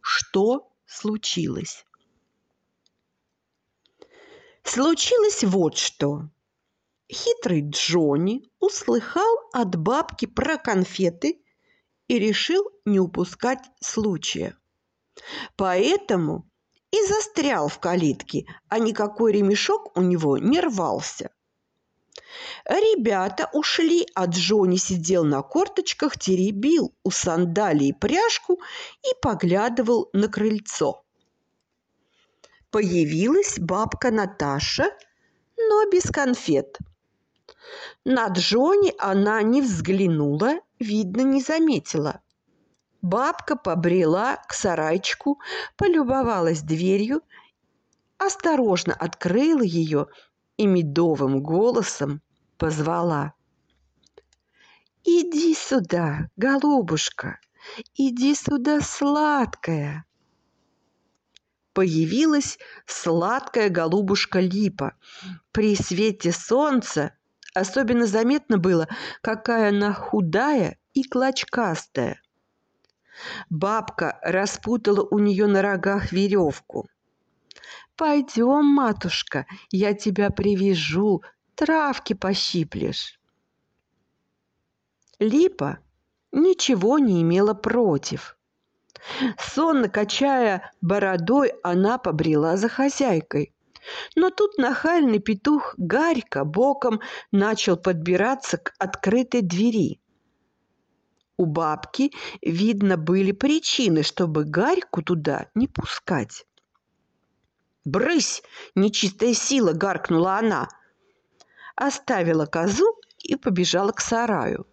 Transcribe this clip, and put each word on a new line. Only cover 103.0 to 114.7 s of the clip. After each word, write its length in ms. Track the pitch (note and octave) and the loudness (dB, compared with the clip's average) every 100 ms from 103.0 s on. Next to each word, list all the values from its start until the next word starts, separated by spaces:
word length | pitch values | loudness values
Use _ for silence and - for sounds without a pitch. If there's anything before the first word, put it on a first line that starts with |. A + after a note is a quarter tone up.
| D#3 F#3 G3 | 2 2 2
причины, 720 | G3 C#4 D#4 - - D#3+ D#3+ | 0 0 0 0 -2 2 2
чтобы 420 | D3 - F3+ D#3 | 0 -2 -2 0
Гарьку 580 | D3+ D#3 A#3 F#4 - - | -2 0 0 0 -2 -8
туда 460 | D#3+ F3 D#3 C#3+ - | -2 -2 -2 -4 -4
не 140 | - C4 | -2 -2
пускать. 800 | - - - - E3 G#2+ - - _ _ _ _ _ _ _ _ _ _ _ _ _ | -4 -8 -8 -4 -4 -4 -10 -20 _ _ _ _ _ _ _ _ _ _ _ _ _
«Брысь, 580 | - D3+ B3+ E4+ - - - - - | -4 -2 0 0 0 -6 -14 -20 -8
нечистая 580 | - G3+ G#3 G3+ F#3+ A3+ | 0 0 2 -4 0 0
сила!» 400 | A#3 - C4+ G#3 | 0 0 2 2
гаркнула 640 | D#3+ G3 F3+ - E3 F3 G3 | 2 -2 -2 0 2 2 2
она. 320 | A3+ F3 A#2+ - _ _ _ _ _ _ _ _ - - | 0 -2 -4 -10 _ _ _ _ _ _ _ _ -16 -4
Оставила 680 | C#4 C4+ - A3+ E3+ D#3+ | -4 -4 -4 0 2 2
козу 420 | D3+ E3 E3+ G#3 G4+ A4+ _ _ | 0 -2 0 2 2 2 _ _
и 180 | - C#4 | -6 -4
побежала 560 | - F3+ F3+ F3 G3+ | -2 0 0 0 0
к 80 | - | -2
сараю. 640 | - A3+ A#3 F#3+ A#2 - - | -2 -2 0 0 -2 -4 -10